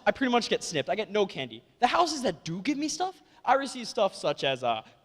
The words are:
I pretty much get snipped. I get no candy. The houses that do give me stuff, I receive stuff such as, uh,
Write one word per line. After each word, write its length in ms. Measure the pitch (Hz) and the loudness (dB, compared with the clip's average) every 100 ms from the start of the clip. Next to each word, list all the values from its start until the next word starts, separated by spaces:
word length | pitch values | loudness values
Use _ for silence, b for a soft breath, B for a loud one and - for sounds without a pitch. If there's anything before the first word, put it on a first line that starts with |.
I 60 | - | 0
pretty 220 | 208 269 | 2 2
much 160 | 240 - | 2 2
get 140 | 185 | -2
snipped. 260 | - 156 135 | -2 -2 -2
I 40 | |
get 160 | 185 208 | -2 0
no 160 | 202 196 | 0 0
candy. 360 | 165 127 113 - _ | -2 -8 -10 -18 _
The 60 | 240 | 2
houses 360 | 330 339 302 | 4 2 0
that 220 | 226 175 | -2 -4
do 160 | - 175 | -6 -6
give 160 | 190 285 | -2 -2
me 120 | 302 | -2
stuff, 340 | - 359 - b b | -4 -6 -6 b b
I 100 | - | 2
receive 320 | 269 269 247 233 | 2 2 -6 -8
stuff 280 | - 196 | 0 0
such 300 | - 160 147 | 0 -2 0
as, 200 | 143 131 | 0 0
uh, 180 | 120 110 - b | 0 -2 -4 b